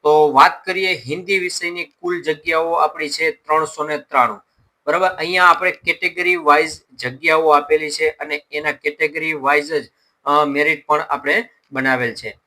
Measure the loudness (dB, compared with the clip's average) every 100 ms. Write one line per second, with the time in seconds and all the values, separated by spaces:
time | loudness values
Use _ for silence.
0 | 4 4 6 6 4 4 -6 -2 -2 -4
1 | -6 -8 -2 -2 -2 -6 -8 -8 -12 _
2 | -6 -4 -4 -4 -2 0 0 0 0 -2
3 | -8 -2 -4 -4 0 0 0 -6 -6 -6
4 | -2 0 2 -2 _ _ _ _ -4 0
5 | 0 -2 -2 4 4 4 0 -4 -6 -4
6 | -6 -2 -2 0 4 4 2 -6 _ -10
7 | -10 -4 0 2 4 4 4 0 0 -2
8 | -4 -4 -10 -10 _ -6 -6 -4 -8 -4
9 | -4 -4 -6 -2 0 0 0 -6 -6 _
10 | _ _ 0 2 2 0 0 -2 -2 -2
11 | -2 -6 -2 -2 -4 _ _ -4 0 0
12 | -2 -6 -14 -16